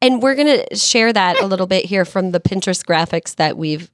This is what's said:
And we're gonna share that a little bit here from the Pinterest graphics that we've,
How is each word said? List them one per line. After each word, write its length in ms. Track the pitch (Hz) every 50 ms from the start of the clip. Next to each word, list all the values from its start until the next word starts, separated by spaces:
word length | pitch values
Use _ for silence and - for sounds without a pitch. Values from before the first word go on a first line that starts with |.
And 200 | 254 254 254 240
we're 140 | 240 269 269
gonna 280 | 269 294 302 277 - - - -
share 360 | 202 - - - 233 226 233 226
that 260 | 208 185 180 180 -
a 40 | -
little 200 | 196 190 185 190
bit 180 | 180 190 185 -
here 200 | 175 202 196 180
from 260 | - - 196 185 185
the 80 | 175 175
Pinterest 440 | - - 202 185 - 196 185 - -
graphics 520 | - 170 160 170 165 - 170 - - -
that 220 | - 160 156 -
we've, 320 | - 160 156 151 156 175 -